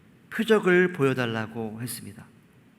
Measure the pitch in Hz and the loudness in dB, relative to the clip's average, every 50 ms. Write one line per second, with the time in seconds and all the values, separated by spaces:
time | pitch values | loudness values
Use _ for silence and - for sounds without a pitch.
0 | _ _ _ _ _ - - - 220 - 220 208 170 180 180 180 180 180 180 160 | _ _ _ _ _ -8 -6 -4 0 2 2 2 4 4 6 6 4 4 2 2
1 | 139 135 131 127 123 117 113 113 110 104 113 117 113 107 107 110 123 117 - - | 0 2 2 0 -2 -2 -2 -4 -6 -6 -6 -8 -8 -8 -8 -8 -10 -10 -10 -10
2 | 107 101 101 - - - - _ _ _ _ _ _ _ _ | -12 -14 -16 -18 -20 -20 -20 _ _ _ _ _ _ _ _